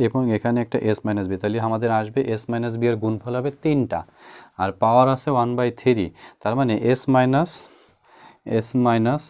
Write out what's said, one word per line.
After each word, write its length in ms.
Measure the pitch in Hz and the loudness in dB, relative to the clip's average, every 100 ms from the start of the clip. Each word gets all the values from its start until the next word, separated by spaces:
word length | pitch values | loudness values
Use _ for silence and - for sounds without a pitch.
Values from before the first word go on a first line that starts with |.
| 113 | 0
এবং 160 | 131 123 107 | 0 0 0
এখানে 220 | 120 120 | 0 -2
একটা 140 | 113 123 110 107 | -2 -2 0 -2
s 20 | 107 | -2
minus 200 | 101 95 | -4 -4
b। 20 | 95 | -4
তাহলে 160 | 104 113 113 | -4 -2 -2
আমাদের 220 | 113 117 110 | -2 0 -2
আসবে 200 | 107 123 131 110 | -2 -4 -2 -4
s 20 | - | -4
minus 220 | 117 120 113 | -4 -4 -2
b 20 | 120 | 0
এর 60 | 113 | 0
গুণফল 300 | 110 110 123 123 | -2 -4 -4 -6
হবে 120 | 135 - | -6 -4
তিনটা, 360 | 156 147 120 82 - _ - - - - | 0 0 0 -4 -8 _ -20 -20 -16 -6
আর 80 | 95 95 | -6 0
পাওয়ার 240 | 110 123 127 | 4 6 4
আছে 140 | 131 - 127 | 2 0 0
one 100 | 120 123 | 0 0
by 100 | 123 120 | -2 0
three। 280 | 127 113 85 - - - | 2 2 0 -8 -20 -8
তার 120 | 104 123 | -2 0
মানে 160 | 127 107 117 127 | 0 0 0 0
s 40 | - | 2
minus, 360 | 131 127 135 170 - - - _ _ _ - - _ - 113 | 4 4 2 0 -4 -12 -20 _ _ _ -20 -20 _ -4 -2
s 40 | 110 127 123 | 0 0 2
minus 360 | 113 113 147 - | 2 2 -2 -4